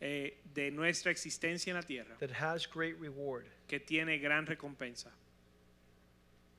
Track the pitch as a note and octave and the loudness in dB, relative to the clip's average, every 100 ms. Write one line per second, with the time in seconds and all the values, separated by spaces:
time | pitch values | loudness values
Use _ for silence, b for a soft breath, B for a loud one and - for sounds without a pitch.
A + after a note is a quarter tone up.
0 | C#3+ C#3+ C#3 - - C#3+ C#3+ D3 E3 E3 | -2 -2 -2 -6 -8 -2 0 4 4 4
1 | F3+ E3 D#3+ - E3 E3+ F#3 F3 E3+ B2+ | 2 2 -2 0 0 0 0 -2 -2 -6
2 | A2+ A2+ C#3 A#2 D#3+ E3 - D#3 D#3+ E3 | -6 -4 -4 0 2 2 -2 0 0 -2
3 | D#3 C#3 C#3+ B2 - - - C#3+ - D#3 | -8 -4 -4 -4 -8 -18 -4 -4 2 2
4 | D#3+ D#3 C#3+ D3+ D#3 D#3+ C#3+ C#3 B2 A#2 | 4 2 4 4 4 -2 -4 -6 -8 -8
5 | A#2 - - - - - - - - - | -12 -16 -20 -20 -20 -20 -20 -20 -20 -20
6 | - - - - - | -20 -20 -20 -20 -20